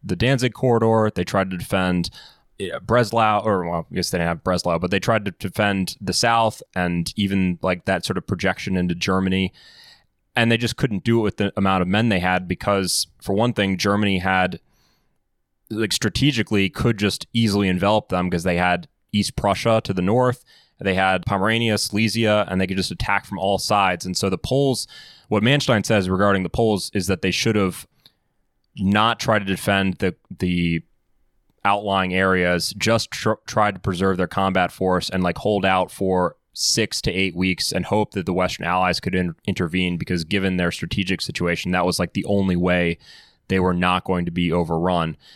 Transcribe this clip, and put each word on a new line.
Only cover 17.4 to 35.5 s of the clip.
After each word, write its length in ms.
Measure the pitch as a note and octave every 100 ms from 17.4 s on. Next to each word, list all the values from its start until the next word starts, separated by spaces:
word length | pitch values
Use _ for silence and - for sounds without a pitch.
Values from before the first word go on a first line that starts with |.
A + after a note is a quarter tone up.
| A2+ G2+ G2
envelop 400 | F#2 G2 G#2+ -
them 240 | F2+ F2+
'cause 120 | F2
they 120 | F2 F2
had 320 | F2+ F2+ E2+ _ _
East 240 | G#2 G2 -
Prussia 460 | G#2 F#2+ A#2 A2+
to 100 | -
the 80 | F#2
north, 440 | F2+ A#2 B2+ B2+ _ - _ _
they 160 | G2 F#2
had 300 | F#2+ F#2 F2
Pomerania, 520 | G2+ G2+ A2+ A#2 G#2+
Silesia, 680 | - G#2 A2 G#2 A2 G#2 F2
and 100 | F#2
they 80 | F#2
could 100 | F#2+
just 140 | F2+
attack 340 | F2 - G2+ -
from 120 | G2
all 200 | F#2+ G2
sides. 480 | - G#2 F#2+ F2+ F#2
And 120 | F2+
so 120 | G2
the 80 | F#2
Poles, 500 | - C3 C#3 B2 - - - - _
what 120 | G#2+
Manstein 440 | A2 C#3+ - A2+ -
says 240 | G#2+ F#2
regarding 340 | F#2 G2+ G2
the 60 | F2+
Poles 420 | - A2+ G#2 -
is 140 | G#2 F2
that 140 | F#2
they 100 | F#2+
should 240 | - A2+ G#2
have 320 | F#2+ - - _ - _ _ _ _ _ _ -
not 420 | F#2+ G#2 A2 A#2
tried 220 | - G#2+
to 60 | G2
defend 500 | F#2 - G2 F#2+ F2+
the, 200 | F#2+ - _
the 540 | F2+ F#2 F2 F2 E2 - _ _ _ _ _ _ _
outlying 500 | G2+ G2+ G#2 G2 F#2
areas, 600 | F#2 F#2+ F#2 F2 F2 D#2+ G#2
just 320 | - A#2 -
tr-, 320 | - G#2+ A2 -
tried 280 | - G#2 F#2+
to 40 |
preserve 380 | - F2 F#2+ F#2
their 100 | F2+
combat 420 | - F#2+ F#2 F2+
force 400 | - F#2 F#2 -
and, 140 | F#2
like, 140 | F2+ F2
hold 280 | G#2+